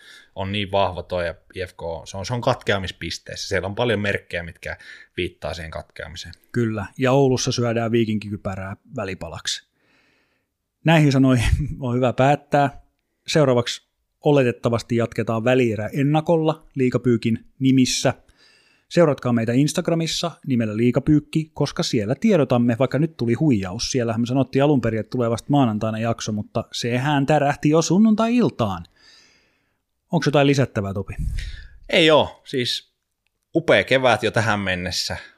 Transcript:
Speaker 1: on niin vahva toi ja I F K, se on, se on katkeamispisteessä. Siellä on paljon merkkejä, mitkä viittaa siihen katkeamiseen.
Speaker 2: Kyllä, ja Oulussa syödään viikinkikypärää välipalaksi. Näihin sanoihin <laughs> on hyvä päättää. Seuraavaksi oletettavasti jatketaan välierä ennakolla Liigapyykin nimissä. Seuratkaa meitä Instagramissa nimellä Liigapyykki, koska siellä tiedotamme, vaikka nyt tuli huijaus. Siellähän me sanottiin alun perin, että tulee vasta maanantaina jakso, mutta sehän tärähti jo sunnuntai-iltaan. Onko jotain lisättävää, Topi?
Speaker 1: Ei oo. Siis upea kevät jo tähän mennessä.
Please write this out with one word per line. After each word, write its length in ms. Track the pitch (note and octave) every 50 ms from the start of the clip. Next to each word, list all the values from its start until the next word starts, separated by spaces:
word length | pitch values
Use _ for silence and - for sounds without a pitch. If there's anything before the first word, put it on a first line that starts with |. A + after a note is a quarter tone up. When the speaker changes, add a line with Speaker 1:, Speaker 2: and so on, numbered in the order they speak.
| - - - - - _ _
Speaker 1:
on 180 | - G2 G2
niin 200 | G2+ G#2 G2+ F#2
vahva 300 | G2 G2 G2 F2+ F2 F2
toi 240 | F2 - F2+ F2 E2+
ja 80 | D#2+ D#2+ - _ _ -
I 120 | F#2 F2+
F 60 | -
K, 360 | - - E2+ E2 D#2+ D#2 - -
se 80 | -
on, 100 | G2 F2+
se 80 | - B2
on 60 | A#2+
katkeamispisteessä. 1080 | A#2 C3 A#2+ - - - G#2 G2 F#2 F2+ - _ E2+ E2 - - - - - - - -
Siellä 180 | G2 F2+ E2+
on 80 | G2 G2+
paljon 260 | A#2+ B2 A#2+ G#2+ G2+
merkkejä, 420 | G#2 G2+ G2 - - - F2+ E2+
mitkä 340 | E2+ E2 - _ - D#2+ E2 - - - - - - _ _
viittaa 380 | F2+ F2 E2 - _ - D#2 E2+
siihen 160 | E2+ D#2+ D#2+
katkeamiseen. 640 | D#2 D#2 - - _ - - D#2 E2 - - E2+ - - _ _
Speaker 2:
Kyllä, 340 | - B2 A#2 A2+ A2 G#2+ G2 - - -
ja 140 | B2+ B2
Oulussa 400 | C3 C#3 C#3 C3 B2+ A2+ - C3
syödään 400 | - B2 A#2+ A#2 A2+ A#2 A#2 A2
viikinkikypärää 840 | A#2 A#2 A2+ G#2+ G#2+ G2+ G#2 G2+ G#2 F#2 - G2+ F#2+ G2 F#2+ G2 G2 - _ - D3+
välipalaksi. 720 | A2+ G2+ F#2+ F#2+ - E2 E2 D#2 D#2+ - - - - - _ _ _ _ _ _ _ _ _ _ _ _ _ _ _ _ _ _ _ _ _ _ _ -
Näihin 280 | D#3 E3 D#3 D3+ C#3+
sanoihin 380 | C3 C3 C3+ C3 B2+ A#2+ A2 - - - D3+ -
<laughs> 120 | - -
on 160 | C#3 A#2+ B2
hyvä 160 | B2+ C3 A#2
päättää. 720 | A2+ - C3 C#3 D3 - - _ - C#3+ C#3+ C3+ - - - _ _ _ _ _ _ _ _
Seuraavaksi 640 | - - D#3+ C#3+ C3 B2 A#2+ A#2 - - - - _ _ _ _ _ _ _
oletettavasti 760 | - D3+ D3 C#3 B2+ A#2+ A2+ - - A#2+ A2+ A2 - - A#2
jatketaan 480 | A#2 A2+ - - - G#2+ A2+ A2+ A2+ A2
välierä 460 | B2+ B2+ C3 B2 A#2 G#2 G#2 G#2 G2
ennakolla 720 | - C#3+ C3+ D3 D3+ D#3 D#3 - E3+ D#3+ D#3 D#3 D3+ - - - _
Liigapyykin 720 | C3+ B2+ B2 A#2+ A#2+ - B2 A#2 A2+ - A#2 A2+ - - - _ -
nimissä. 560 | C3 C3 C3 C3 B2+ B2 - - - C3 - - _ _ _ _ _ _ _ _ _ _ _ _ _ _
Seuratkaa 440 | - F3 E3+ D3+ C3 - - B2
meitä 200 | A#2+ A#2 A2+ A#2
Instagramissa 800 | A#2+ C3+ D3+ D#3 - F#3 E3+ E3 E3 E3 E3 D#3 - - F3 E3 - - -
nimellä 300 | C#3+ B2+ A#2 A2+ G#2+ G#2
Liigapyykki, 720 | A2 A#2+ B2 B2 C#3 - D#3 D3+ D3 D3+ - - D#3+ D#3 - _
koska 280 | - D3 - - -
siellä 320 | D#3+ - - A2+ G2 G#2 C3+
tiedotamme, 640 | - - A3+ G3 D#3+ C3 - B2+ A#2+ A#2+ B2 A2+ A2
vaikka 200 | - - - C3+
nyt 180 | E3 D#3+ -
tuli 180 | - A#2+ A#2 A#2
huijaus. 560 | - D#3+ D3+ A#2 G2 F#2+ F2+ F2+ - - -
Siellähän 300 | - B2+ A#2 A2+ G#2+ A2+
me 60 | A#2+
sanottiin 360 | A2+ C3 C#3 B2+ - - C3+
alun 180 | C#3 D3+ D3 B2
perin, 200 | - A2+ A2 G#2+
että 100 | G#2 -
tulee 200 | - B2+ A#2 A2+
vasta 160 | A#2 A2 - -
maanantaina 480 | C#3+ C#3+ C3 A2+ G#2+ G#2 A2 A2 A2 A2
jakso, 340 | A2+ A#2 A#2 - - -
mutta 320 | A2 G#2 G#2 - - A#2+ - -
sehän 540 | - - - A#2 A#2+ B2 C3+ D3+ D3 C#3 C#3
tärähti 420 | D3+ D3+ D3 C#3 C#3+ C#3 - - D3+
jo 140 | D3+ E3
sunnuntai-iltaan. 1000 | D#3+ - E3 G3 A3 A3 G#3+ G#3 A3+ A3+ A#3+ B3 G#3 B2+ - - A#2 G2 F#2 E2+ E2+ - _ _ _ - - - _ _ _ _ _ _ _ _ _ _ _ _ _ _ _ _ _ _
Onko 100 | F3 D#3 -
jotain 200 | D3 C#3+ D3 C#3
lisättävää, 480 | C#3+ C#3 C#3 B2 - - A2 G2 G2 F#2+
Topi? 200 | G2+ F#2+ - - - - - - - - - - - - - - - - -
Speaker 1:
Ei 220 | - F#3+ D#3+ D#3
oo. 320 | D#3 C3+ A2 - - - _
Siis 480 | - - B2+ B2 - - - - _ _ _ _ _ _ _ _ _ _ _ _ _ -
upea 300 | E3 D#3+ - C3 G2+ F#2
kevät 380 | - B2+ C3+ B2+ B2 A2 -
jo 80 | A2+ G#2
tähän 300 | - A#2 G#2+ A2+ G#2 G2+
mennessä. 560 | G2 F#2 F2+ F2+ F2+ F#2 - - - - F2+ - - - _